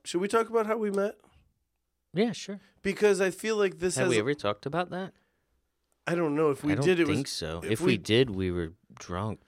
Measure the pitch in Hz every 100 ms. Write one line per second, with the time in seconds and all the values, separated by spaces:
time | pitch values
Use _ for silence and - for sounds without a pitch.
0 | - 175 196 226 226 226 214 226 208 190
1 | 202 - _ _ _ _ _ _ _ _
2 | _ 160 233 185 - 202 _ _ 190 190
3 | 208 185 190 170 214 220 196 160 180 -
4 | - 113 113 147 101 104 135 156 175 180
5 | 190 - _ _ _ _ _ _ _ _
6 | - 175 165 147 156 135 147 123 147 180
7 | 160 - 139 - 80 85 82 113 175 104
8 | 82 113 131 95 92 87 82 87 _ -
9 | - 90 107 95